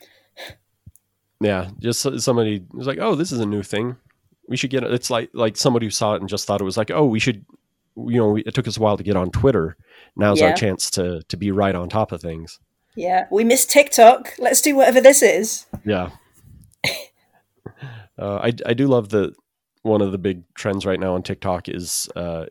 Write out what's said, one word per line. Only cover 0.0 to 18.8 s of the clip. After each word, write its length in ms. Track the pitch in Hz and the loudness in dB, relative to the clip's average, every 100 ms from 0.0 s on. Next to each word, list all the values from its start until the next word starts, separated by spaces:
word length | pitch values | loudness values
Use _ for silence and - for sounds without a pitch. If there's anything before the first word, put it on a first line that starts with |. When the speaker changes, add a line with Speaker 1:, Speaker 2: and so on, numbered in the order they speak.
| - _ _ - - - _ _ - - _ _ _ _ | -20 _ _ -20 -20 -20 _ _ -20 -20 _ _ _ _
Speaker 1:
Yeah, 300 | 107 95 90 104 | -2 -2 -4 -6
just 220 | 113 117 | -4 -4
so-, 160 | 139 131 | -4 -2
somebody 480 | 123 120 110 104 90 | 0 0 0 -2 -8
was 160 | 123 127 | -10 -8
like, 100 | 135 | -4
"Oh, 160 | 220 151 | -2 -2
this 160 | 180 | -2
is 80 | 123 | -4
a 60 | 107 | -4
new 180 | 104 | -4
thing. 320 | 98 104 120 123 _ _ _ _ - | -4 -6 -6 -8 _ _ _ _ -10
We 80 | 127 | -6
should 120 | 135 | -4
get 120 | 131 | -4
it." 80 | 120 | -2
It's 180 | 120 - | -4 -2
like, 200 | 120 117 | -4 -4
like 220 | - 113 107 | -2 -2 0
somebody 300 | 143 120 110 | 0 2 0
who 60 | |
saw 240 | - 107 101 | -2 -2 -2
it 40 | |
and 80 | 98 | -4
just 160 | 101 - | -6 -4
thought 160 | 101 | -2
it 40 | 95 | -2
was 120 | 104 | -4
like, 140 | 107 | -2
"Oh, 140 | 95 143 | 2 2
we 140 | 110 | 2
should," 260 | 131 104 - _ _ _ _ 113 | 0 -2 -8 _ _ _ _ -12
you 220 | 120 120 | -2 2
know, 120 | 107 | 2
we, 100 | 107 | 0
it 100 | 113 | -2
took 140 | 135 117 | -4 -4
us 100 | 107 | 0
a 40 | |
while 160 | 107 101 | 0 0
to 60 | |
get 120 | 98 95 | -2 -2
on 140 | 90 | -2
Twitter. 460 | - 131 113 80 - _ - - - | 2 2 2 0 -6 _ -20 -16 -2
Now's 260 | 104 101 | 0 4
our 80 | - | 2
Speaker 2:
Yeah. 60 | 165 | 2
Speaker 1:
chance 340 | 110 92 - | -2 -2 -4
to, 300 | - 90 85 | -4 -4 -4
to 140 | - 90 | -8 -6
be 140 | 101 | -2
right 240 | 95 98 92 | 0 0 -2
on 140 | 87 | -4
top 220 | 110 107 | -4 -4
of 100 | 87 | -6
things. 380 | 85 80 82 - _ _ _ - | -10 -12 -14 -20 _ _ _ -10
Speaker 2:
Yeah, 320 | 175 185 - | -2 -2 0
we 120 | 196 | 0
missed 260 | 233 269 - | 2 2 4
TikTok. 640 | 294 294 - 226 262 - - | 4 4 8 8 8 2 -4
Let's 220 | 254 262 | 0 2
do 140 | 311 277 | 2 4
whatever 240 | 254 254 | 6 8
this 220 | 254 285 | 8 8
is. 440 | 220 160 220 - - - 104 | 6 2 -2 -8 -12 -10 -4
Speaker 1:
Yeah. 240 | 95 87 - _ _ - - - _ | -4 -4 -10 _ _ -20 -20 -20 _
<laughs> 60 | - - - _ _ _ _ _ - - 135 117 - - | -8 -8 -12 _ _ _ _ _ -20 -20 -20 -20 -20 -10
Uh, 180 | 101 101 | -8 -4
I, 160 | 120 117 - | -2 -4 -2
I 80 | |
do 140 | 120 | 0